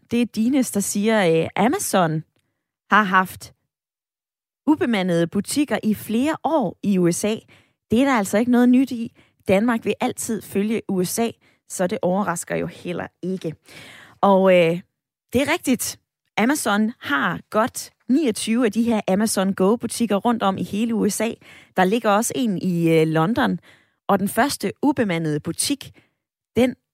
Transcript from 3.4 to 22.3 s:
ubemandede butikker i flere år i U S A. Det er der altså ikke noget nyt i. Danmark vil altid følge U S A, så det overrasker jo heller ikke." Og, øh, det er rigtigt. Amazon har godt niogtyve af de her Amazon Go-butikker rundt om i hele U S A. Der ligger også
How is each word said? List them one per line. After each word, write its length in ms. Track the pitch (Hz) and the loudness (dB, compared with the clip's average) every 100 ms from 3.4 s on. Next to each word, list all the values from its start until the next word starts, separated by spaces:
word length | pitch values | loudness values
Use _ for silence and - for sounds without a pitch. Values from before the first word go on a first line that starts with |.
| - _ _ _ _ _ _ _ _ _ _ _ - | -20 _ _ _ _ _ _ _ _ _ _ _ 0
ubemandede 600 | 302 285 214 185 170 170 | 2 2 0 2 2 0
butikker 520 | 202 - 285 294 220 | -2 -4 -2 -2 -2
i 120 | 214 | -2
flere 420 | 202 - 220 294 311 | -2 -2 -2 0 -2
år 340 | 269 320 202 - | 0 0 0 -4
i 160 | 196 185 | 0 2
U 120 | 170 | 2
S 140 | 175 | 2
A. 100 | 208 220 - _ _ _ - | -2 -4 -8 _ _ _ -2
Det 100 | 220 | 2
er 40 | |
der 140 | 277 247 | 2 2
altså 200 | 196 202 | 0 0
ikke 120 | 247 | 2
noget 180 | 240 247 | 4 6
nyt 220 | 247 269 | 4 2
i. 220 | 233 233 _ _ _ - | -2 -10 _ _ _ 0
Danmark 360 | 190 240 226 | 2 2 -2
vil 100 | 196 208 | -2 -2
altid 420 | 247 - - 214 | -4 -4 -6 -8
følge 400 | - 196 208 226 - | -4 -4 -2 -4 -4
U 160 | 190 | -2
S 140 | 180 - | -2 -2
A, 120 | 233 - _ _ - | -4 -6 _ _ -12
så 180 | - 185 | -4 -4
det 120 | 220 | -2
overrasker 540 | 175 185 202 170 - 170 | -2 -2 -2 -4 -4 -4
jo 100 | 170 | -6
heller 400 | - 175 175 190 _ | -8 -10 -8 -10 _
ikke." 320 | 180 185 165 151 _ - - - - - | -8 -6 -8 -12 _ -20 -20 -20 -18 0
Og, 340 | 202 190 190 180 | 4 4 6 6
øh, 240 | 165 175 - _ _ _ _ | 4 0 -8 _ _ _ _
det 100 | 247 | -2
er 100 | 277 | 0
rigtigt. 460 | 330 - 240 - - _ _ _ - | -2 0 -2 -2 -10 _ _ _ -2
Amazon 560 | 226 208 - 208 220 - | 0 0 0 0 0 -4
har 400 | - 285 196 165 - | -4 -2 -2 -4 -4
godt 400 | 214 - - - _ - | -2 -2 -4 -16 _ -2
niogtyve 560 | 269 269 202 - 226 | 0 0 -4 -2 0
af 80 | 233 | 0
de 100 | 220 | 0
her 180 | 233 214 - | 0 0 0
Amazon 460 | 190 214 - 190 | 0 0 0 -2
Go-butikker 640 | 190 190 240 226 - 226 202 | 2 2 2 -2 -4 -2 0
rundt 260 | 240 226 | 0 0
om 160 | 196 190 | -2 -2
i 40 | |
hele 320 | 180 202 226 | -6 -4 -2
U 140 | 220 196 | 0 -2
S 120 | - | -2
A. 100 | 220 - - - - - | -6 -8 -16 -20 -8 0
Der 80 | |
ligger 260 | 185 233 220 | 0 2 2
også 220 | 202 240 | 2 0